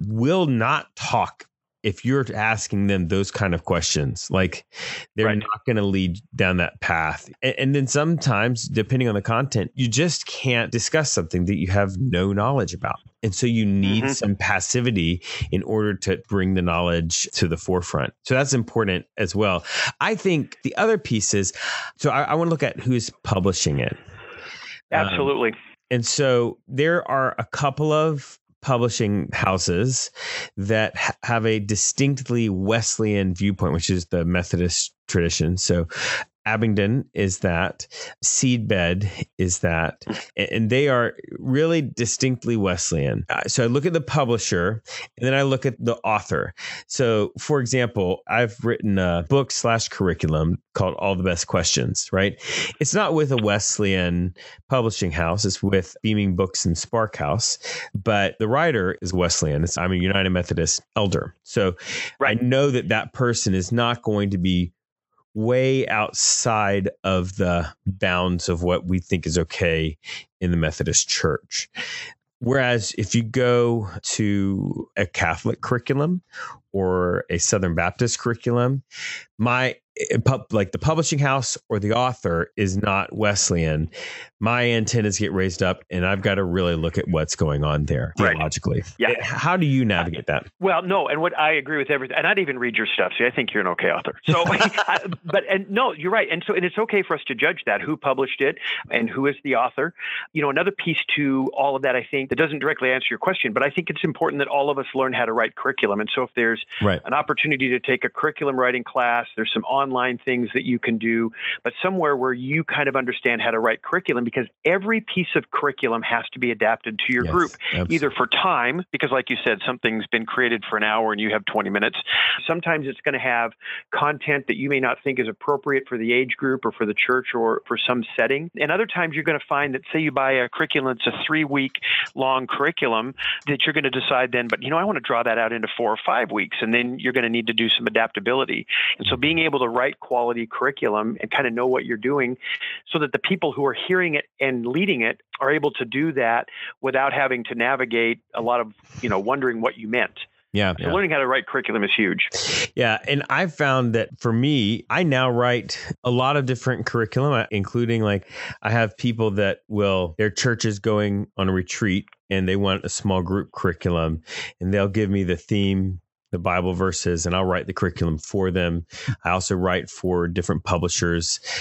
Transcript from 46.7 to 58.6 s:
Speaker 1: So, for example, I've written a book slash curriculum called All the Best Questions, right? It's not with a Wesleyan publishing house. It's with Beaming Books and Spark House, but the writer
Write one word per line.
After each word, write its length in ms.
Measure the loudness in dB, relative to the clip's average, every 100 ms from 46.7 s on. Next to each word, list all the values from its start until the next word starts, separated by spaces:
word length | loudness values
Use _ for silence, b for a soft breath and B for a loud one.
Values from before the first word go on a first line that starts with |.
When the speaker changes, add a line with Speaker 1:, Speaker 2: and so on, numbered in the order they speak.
| B -6
Speaker 1:
So, 460 | 0 2 2 0 -4
for 220 | 0 0
example, 600 | 2 2 0 0 0 -2 0
I've 280 | 0 0 0
written 340 | -2 0 2 2
a 280 | 2 2 2
book 220 | 2 2
slash 380 | 0 2 2 0
curriculum 720 | 0 0 2 2 2 2 0 _
called 200 | -2 -2 0
All 160 | -2
the 80 | 0
Best 240 | 0 0 0
Questions, 640 | 0 2 0 0 -2 -2
right? 300 | 0 0 -2 B B B -2
It's 140 | 0
not 180 | 2 2
with 200 | 2 2
a 40 | 2
Wesleyan 960 | 2 2 0 0 2 2 2 2 -2 -4 B B -2
publishing 420 | 0 2 0 -2
house. 320 | 0 0 0
It's 180 | -2 0
with 320 | 2 2 0 -4
Beaming 340 | 0 2 2 2
Books 280 | 0 0
and 120 | 0 -2
Spark 380 | -2 0 0 -2
House, 420 | -2 0 -2 -4 B B B
but 420 | -4 0 2 2 0
the 100 | 0
writer 480 | 2